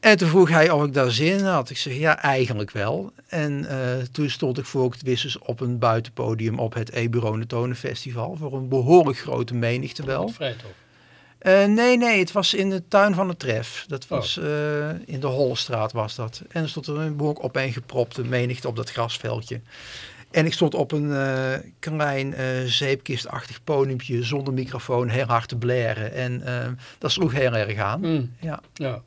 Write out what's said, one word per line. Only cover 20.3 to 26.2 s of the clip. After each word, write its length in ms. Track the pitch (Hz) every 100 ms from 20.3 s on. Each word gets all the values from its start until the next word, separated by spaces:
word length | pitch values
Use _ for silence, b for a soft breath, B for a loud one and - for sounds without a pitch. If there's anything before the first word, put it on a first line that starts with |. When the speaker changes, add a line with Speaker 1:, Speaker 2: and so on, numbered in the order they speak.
Speaker 1:
En 160 | - 160
ik 60 |
stond 220 | - 165
op 180 | - 131
een, 200 | 151 147
eh, 440 | 139 135 131 131 131 - -
klein, 560 | - 156 147 139 135
eh, 120 | - 131 127
zeepkistachtig 1000 | 127 117 139 139 - - - 117 - -
podiumpje 580 | - 147 135 131 - 123
zonder 300 | 117 143 135
microfoon 540 | 131 127 127 - 123 123
heel 160 | 123 113
hard 220 | 117 -
te 80 | 123
blaren. 560 | 120 127 117 107 107
En, 280 | -